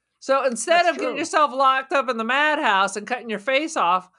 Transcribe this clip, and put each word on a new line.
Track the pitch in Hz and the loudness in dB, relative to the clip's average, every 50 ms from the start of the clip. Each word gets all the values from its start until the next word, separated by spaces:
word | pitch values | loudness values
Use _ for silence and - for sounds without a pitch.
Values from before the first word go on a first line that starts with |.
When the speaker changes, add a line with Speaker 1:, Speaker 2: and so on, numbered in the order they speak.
| _ _ _ _ | _ _ _ _
Speaker 1:
So | - - 269 277 254 | -4 -2 0 0 0
instead | 269 233 226 - 349 330 349 349 | 0 -2 -4 0 2 2 4 4
Speaker 2:
That's | 349 | 2
Speaker 1:
of | 302 | 0
getting | - - 254 - | 0 -4 -4 -4
Speaker 2:
true. | 285 | -4
Speaker 1:
yourself | 320 320 - 311 302 247 254 | -6 -2 2 2 2 2 2
locked | 269 277 262 262 262 262 - - | 2 2 2 2 2 -2 0 -2
up | 277 247 247 | -2 0 0
in | 247 | -4
the | 226 226 | -4 -2
madhouse | 226 254 277 302 302 302 294 302 233 202 190 196 190 190 | -2 0 0 2 2 0 0 2 2 2 2 2 0 -2
and | 214 208 | -6 -8
cutting | - 240 247 233 233 | -6 -8 -8 -6 -8
your | 214 202 | -8 -6
face | 202 277 262 269 311 311 - | -4 0 0 0 0 -2 -2
off, | 285 190 170 180 185 180 - _ | 0 0 2 2 0 -2 -6 _